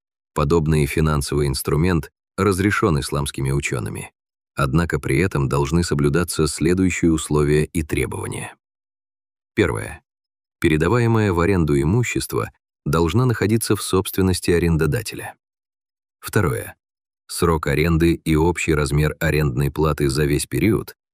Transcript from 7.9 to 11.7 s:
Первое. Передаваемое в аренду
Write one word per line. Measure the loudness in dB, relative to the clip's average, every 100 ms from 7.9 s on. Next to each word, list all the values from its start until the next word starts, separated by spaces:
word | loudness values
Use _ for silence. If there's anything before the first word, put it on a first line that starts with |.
| -4 -4 -6 -8 -10 -12 -16 _ _ _ _ _ _ _ _ _ 0
Первое. | 0 0 -6 -14 _ _ _ _ _ -2
Передаваемое | 2 2 2 2 4 2 2
в | 2
аренду | 2 2 2